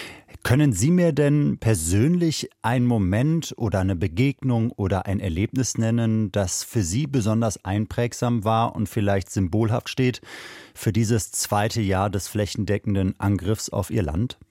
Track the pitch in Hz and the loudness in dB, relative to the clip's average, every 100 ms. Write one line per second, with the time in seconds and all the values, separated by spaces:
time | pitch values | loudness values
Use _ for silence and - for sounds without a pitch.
0 | - - - - - 131 147 90 139 180 | -12 -18 -20 -6 0 4 4 4 2 4
1 | 170 147 143 147 143 - 110 104 80 98 | 4 4 2 2 2 0 0 0 2 2
2 | 139 175 165 - - _ 113 127 123 113 | 4 2 0 -2 -8 _ -2 2 2 2
3 | 92 104 147 165 - - 110 95 95 90 | 2 2 2 0 -4 -4 0 2 0 0
4 | 92 85 139 - 131 117 117 - 95 95 | -2 0 0 0 0 0 0 -2 0 0
5 | 98 98 92 82 107 131 117 - 113 117 | 0 -4 -2 -2 -2 -2 -2 -2 0 2
6 | 113 110 104 104 92 - - 117 82 110 | 2 0 0 0 -2 -4 -4 -2 0 -2
7 | 151 135 104 110 117 - - 104 107 - | 0 0 0 0 0 -2 -2 -2 -2 -2
8 | 120 - 123 117 104 113 117 - 104 117 | -4 -2 -2 0 2 2 0 -2 -4 0
9 | 101 98 - 104 92 107 113 120 - - | 0 0 -2 -2 0 2 0 0 -4 -2
10 | 127 - - - - - - - - 113 | -2 -2 -10 -18 -18 -20 -20 -6 -2 0
11 | 107 113 - - - 104 107 117 98 92 | 2 0 -2 -6 -2 0 0 0 0 0
12 | 104 95 - 107 101 - 101 104 107 98 | 0 -2 -4 -4 -2 -2 -2 -2 0 0
13 | 95 - 101 95 90 110 - 101 92 113 | 0 0 0 0 0 -4 -4 -4 -2 -2
14 | 90 82 123 - - | -2 -2 -4 -8 -20